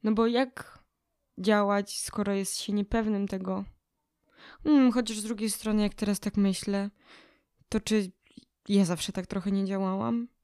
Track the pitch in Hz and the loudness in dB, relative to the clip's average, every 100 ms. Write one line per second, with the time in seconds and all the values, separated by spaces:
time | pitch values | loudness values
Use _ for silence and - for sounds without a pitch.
0 | 214 214 226 240 262 - - - _ _ | 0 2 2 2 0 -4 -16 -18 _ _
1 | _ _ _ - 185 208 202 202 202 - | _ _ _ -4 2 4 4 0 -2 -8
2 | - - 202 196 190 - - 208 202 233 | -8 -4 -2 -2 -4 -6 -2 -2 0 0
3 | 220 208 202 190 185 190 196 - _ _ | 0 -2 -2 -4 -4 -6 -8 -16 _ _
4 | _ _ _ _ - - 311 294 254 240 | _ _ _ _ -20 -8 4 6 6 4
5 | 226 214 214 220 220 - 220 214 208 - | -2 -4 -6 -4 -2 -2 0 2 0 0
6 | 202 196 214 208 196 185 - 202 202 _ | -2 -2 -2 2 2 2 -2 -2 -4 _
7 | _ - - _ _ _ _ 220 - 220 | _ -20 -20 _ _ _ _ -4 0 0
8 | 190 - _ - _ _ - 202 180 170 | 0 -8 _ -20 _ _ 0 2 4 0
9 | - 190 180 196 190 196 196 196 190 190 | -4 -6 -6 -4 -2 -2 -2 -2 -2 -2
10 | 226 233 240 _ | -2 -2 -4 _